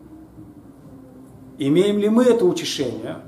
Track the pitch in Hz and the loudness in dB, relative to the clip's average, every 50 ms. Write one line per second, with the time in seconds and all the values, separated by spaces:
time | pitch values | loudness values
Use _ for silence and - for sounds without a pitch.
0 | - - - - - - - - - - - - - - - - - - - - | -20 -20 -20 -20 -20 -20 -20 -20 -20 -20 -20 -20 -20 -20 -20 -20 -20 -20 -20 -20
1 | - - - - - - - - - - - - 139 139 151 175 196 208 208 208 | -20 -20 -20 -20 -20 -20 -20 -20 -20 -20 -10 -6 -2 0 2 2 2 2 0 0
2 | 202 214 220 233 254 247 226 - 180 175 160 - 147 - - - 139 120 110 107 | 0 2 2 4 4 4 4 4 2 0 0 -2 -6 -8 -6 -6 -6 -6 -6 -8
3 | - 135 160 156 - | -10 -12 -12 -14 -16